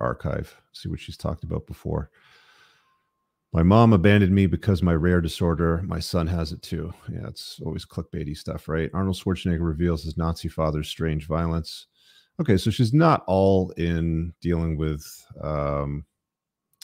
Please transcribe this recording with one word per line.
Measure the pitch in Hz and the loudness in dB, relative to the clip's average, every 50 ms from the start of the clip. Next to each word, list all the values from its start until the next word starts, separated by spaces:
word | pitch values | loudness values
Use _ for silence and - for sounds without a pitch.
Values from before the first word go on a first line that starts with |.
archive, | 58 62 - - - 76 71 71 73 - - _ _ _ | -4 -4 -4 -4 -6 -6 -4 -6 -6 -10 -14 _ _ _
see | - - - - | -18 -14 -10 -10
what | 80 78 | -10 -10
she's | - - - | -10 -14 -12
talked | - - - - - - | -8 -6 -6 -6 -6 -6
about | 78 78 - - | -6 -8 -8 -8
before. | - 85 - - 78 78 76 76 - _ _ _ _ _ _ _ _ _ _ _ _ _ _ _ _ _ _ _ _ _ _ _ _ _ _ _ _ | -10 -14 -12 -8 -6 -4 -6 -6 -8 _ _ _ _ _ _ _ _ _ _ _ _ _ _ _ _ _ _ _ _ _ _ _ _ _ _ _ _
"My | - 85 | 0 4
mom | 82 90 101 113 117 113 110 | 6 6 8 8 8 8 8
abandoned | 87 82 101 101 104 101 90 98 | 6 6 6 6 6 6 6 4
me | 98 98 | 4 4
because | 87 85 - - 104 98 82 | 4 2 0 0 2 2 2
my | 87 87 85 | 2 2 2
rare | 78 80 90 90 87 | 2 2 2 2 2
disorder. | 82 78 - - 95 85 82 76 85 82 85 85 95 | 2 0 -2 -2 0 0 0 2 2 0 0 0 -2
My | 85 85 85 | -6 -6 -6
son | - - - 87 82 | -6 -4 -2 -2 -2
has | 80 87 85 82 73 | -2 -2 -4 -4 -6
it | 78 - | -8 -12
too." | - - 85 80 80 87 - - - - | -12 -10 -8 -8 -8 -10 -12 -14 -14 -12
Yeah, | - 82 - - | -12 -10 -12 -12
it's | 90 - - - - - - | -14 -14 -16 -18 -16 -12 -10
always | 80 78 - - | -10 -8 -10 -10
clickbaity | - - - 82 - - 80 78 73 78 | -12 -12 -12 -12 -10 -10 -10 -8 -8 -10
stuff, | - - 80 78 78 - - | -10 -10 -10 -10 -10 -8 -6
right? | 78 82 78 - | -4 -2 -2 -2
"Arnold | - 90 95 95 92 | -2 -2 -2 -2 -2
Schwarzenegger | - - - 90 - - 92 85 80 85 | -2 -2 -2 -2 -2 0 -2 0 0 0
reveals | 82 76 76 87 87 82 76 | -2 0 0 0 0 0 0
his | 78 80 76 82 | -4 -6 -4 -2
Nazi | 82 82 80 - - 80 | -2 -2 -2 -4 -6 -8
father's | - - 80 76 76 76 76 - | -4 -2 -2 -2 -2 -2 -4 -6
strange | - - 82 80 78 76 76 | -6 -4 -4 -2 -2 -4 -4
violence." | 80 78 82 82 82 82 82 80 - - - - _ _ _ _ _ _ _ _ _ _ - | -4 -4 -2 -2 -2 -2 -2 -4 -6 -12 -18 -18 _ _ _ _ _ _ _ _ _ _ -4
Okay, | 160 127 98 | 0 2 2
so | 92 - 113 | 2 2 0
she's | 104 - 123 107 127 | 2 2 2 4 4
not | 151 170 160 143 - - | 4 6 4 4 2 2
all | - 95 95 98 98 98 92 92 87 | 0 2 4 4 6 4 4 2 0
in | - - 85 85 85 82 82 82 82 80 85 87 - _ | -2 -4 -2 0 0 0 0 0 0 -2 -4 -6 -8 _
dealing | - 85 85 82 82 82 78 | -2 -2 0 0 0 -2 -2
with, | 76 78 78 76 73 - - - - - - - - | -2 -2 -2 -4 -4 -8 -14 -20 -20 -20 -20 -14 -10
um, | 76 76 76 73 71 71 71 71 71 71 71 76 78 _ _ _ _ _ _ _ _ _ _ _ _ _ _ - | -8 -6 -4 -2 -2 -2 -2 -2 -4 -4 -6 -8 -10 _ _ _ _ _ _ _ _ _ _ _ _ _ _ -20